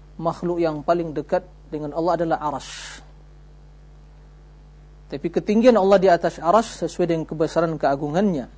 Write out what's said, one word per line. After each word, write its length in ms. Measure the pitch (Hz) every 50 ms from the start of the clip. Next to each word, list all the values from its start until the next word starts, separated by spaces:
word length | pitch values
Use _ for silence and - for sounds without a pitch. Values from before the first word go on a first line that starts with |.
| - - -
makhluk 400 | - 160 165 160 - 180 175 175
yang 240 | 170 170 160 156 151
paling 320 | 143 - 170 175 165 160 147
dekat 320 | 151 147 - 185 180 - - - - - -
dengan 240 | 156 151 151 151 147
Allah 240 | 165 165 180 170
adalah 200 | 165 170 165 156 -
arsy. 640 | 151 151 139 127 - - - - - - - - - - - - - - - - - - - - - - - - - - - - - - - - - - - - - - - - - - - - - - - - -
Tapi 240 | - 147 135 - 165
ketinggian 480 | - 175 - - 208 226 226 254 233
Allah 240 | 196 190 196 202 185
di 80 | 185 190
atas 320 | 175 170 - 165 - -
arsy 400 | 151 165 196 226 226 - - -
sesuai 320 | 175 151 - - 175 165 165
dengan 120 | 160 151 -
kebesaran 480 | 165 156 160 151 - 165 170 165 160
keagungannya. 720 | 139 156 139 139 139 151 147 151 180 214 202 170 135 110 - -